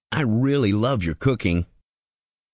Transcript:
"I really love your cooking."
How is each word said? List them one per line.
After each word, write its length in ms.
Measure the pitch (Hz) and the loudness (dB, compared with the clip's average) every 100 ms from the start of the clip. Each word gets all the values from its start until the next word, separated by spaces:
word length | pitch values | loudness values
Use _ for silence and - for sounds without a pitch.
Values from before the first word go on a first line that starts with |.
| - | -8
"I 80 | - | -4
really 520 | 135 107 135 143 113 | 0 0 2 2 2
love 300 | 104 117 135 | 2 0 0
your 140 | 82 78 | -2 -2
cooking." 500 | 131 123 95 85 85 _ _ _ _ _ _ _ _ | 0 0 0 0 -2 _ _ _ _ _ _ _ _